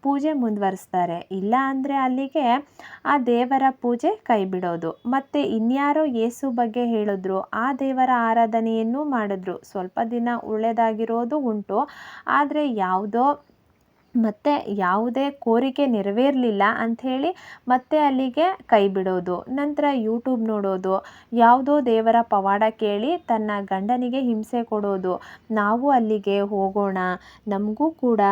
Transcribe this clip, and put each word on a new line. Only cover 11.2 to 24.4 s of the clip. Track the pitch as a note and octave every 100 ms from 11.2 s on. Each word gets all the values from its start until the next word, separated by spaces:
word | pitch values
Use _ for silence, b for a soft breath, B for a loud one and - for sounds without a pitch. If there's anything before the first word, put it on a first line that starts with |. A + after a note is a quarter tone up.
| A#3+ D4+
ಉಂಟು. | B3+ G#3+ G3+ G3 D4 B B B -
ಆದ್ರೆ | C4 D4 D4+ D4
ಯಾವುದೋ, | A3 F#3 F#3 G#3 A3+ C4+ D4 _ _ _ _ _ _ _ B3+
ಮತ್ತೆ | A3 G#3 D4 C#4+ -
ಯಾವುದೇ | G3+ F#3 G3 A#3+ A#3+ C#4
ಕೋರಿಕೆ | C#4+ - A3+ C4+ C4 C#4+
ನೆರವೇರ್ಲಿಲ್ಲ | A3+ G3 G#3 C4+ C4+ B3 G3+ G3+
ಅಂಥೇಳಿ | - A3+ A#3 C4 C4 D4+ F#4 B B -
ಮತ್ತೆ | B3+ B3+ D4+
ಅಲ್ಲಿಗೆ | D4 C4 C4 B3 F4 F#4+ -
ಕೈ | A3 G3
ಬಿಡೋದು. | F#3+ F#3+ F#3 F3+ F3+ -
ನಂತರ | C4 C#4+ D4 D4
YouTube | C#4 A3 A#3 B3 B3+ A3
ನೋಡೋದು, | G#3+ G3 F#3+ F#3+ F#3+ B B B
ಯಾವುದೋ | A#3 A#3 B3 C4+ D4
ದೇವರ | B3 A3+ A3+ A3+
ಪವಾಡ | A3+ G#3 G3 G3+ A3
ಕೇಳಿ | A3 G#3+ G3+ A#3+ F4
ತನ್ನ | - A3+ G#3+ G#3
ಗಂಡನಿಗೆ | G3 F#3+ G3+ B3 B3 C4
ಹಿಂಸೆ | B3+ A3